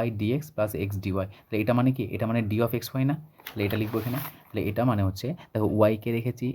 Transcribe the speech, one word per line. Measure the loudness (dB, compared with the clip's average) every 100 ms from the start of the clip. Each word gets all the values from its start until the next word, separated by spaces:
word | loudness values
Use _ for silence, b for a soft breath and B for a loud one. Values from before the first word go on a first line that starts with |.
y | 4 0
dx | 0 0 -2
plus | -2 -2 -2 -2
x | -2
dy। | -2 -2 -4 B -4
তাহলে | -2
এটা | 2 4
মানে | 4 2
কি? | -2
এটা | -2 0
মানে | 0 0
d | 2
of | 0 0
x | -4 -2
y | 0
না? | -2 -8 B B
তাহলে | -2 0
এটা | 0
লিখবো | 0 -2
এখানে। | -2 -4 -8 B -8
তাহলে | -4 -2
এটা | 2 2
মানে | 4 2
হচ্ছে, | 0 -6 -8 B
দেখো, | 0 2 6 6
y | 4
কে | -2 -2
রেখেছি | -2 -4 -4